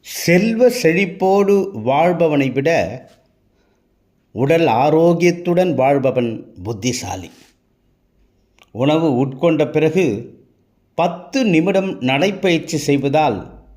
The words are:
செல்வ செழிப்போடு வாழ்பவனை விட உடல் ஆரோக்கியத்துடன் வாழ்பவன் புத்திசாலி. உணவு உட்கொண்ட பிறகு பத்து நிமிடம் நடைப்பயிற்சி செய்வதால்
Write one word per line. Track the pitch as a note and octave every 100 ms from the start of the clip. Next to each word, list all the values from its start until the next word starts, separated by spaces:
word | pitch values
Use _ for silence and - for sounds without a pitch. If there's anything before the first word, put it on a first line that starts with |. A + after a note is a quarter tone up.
| -
செல்வ | - E3+ F3+ A3 A3+ B3
செழிப்போடு | - D#3+ F3 F#3 - F#3+ G3 G3 G3+ F#3
வாழ்பவனை | A2+ A2 C#3 E3+ F3 E3 D3 C3+
விட | A#2+ C#3+ D#3+ F2 B2 - _ _ _ _ _ _ _ _ _ _ _ _
உடல் | G2+ C3+ E3 D#3+
ஆரோக்கியத்துடன் | A2+ D3 D#3 E3+ E3 F3 F3 F3 F3 F3+
வாழ்பவன் | C3 C3 C#3+ C3 B2 A#2+ A2 - -
புத்திசாலி. | F#2 G#2+ B2 A#2 G2 F#2 E2+ - _ _ _ _ _ _ _ _ _ _ _ _ _
உணவு | G#2 C3+ D#3 E3 B2 C3+
உட்கொண்ட | - E3+ D3+ D3+
பிறகு | D3+ D#3 E3+ D#3+ G#2 A#2+ - _ _ _ _ _ -
பத்து | F3 - - C4+ A#3
நிமிடம் | D#3+ F3+ F#3+ F#3+ -
நடைப்பயிற்சி | B2+ C#3 F#3+ G3 G3 D#3+ - D#3
செய்வதால் | C#3+ C#3+ C#3 D3+ D3 G2 F2 - -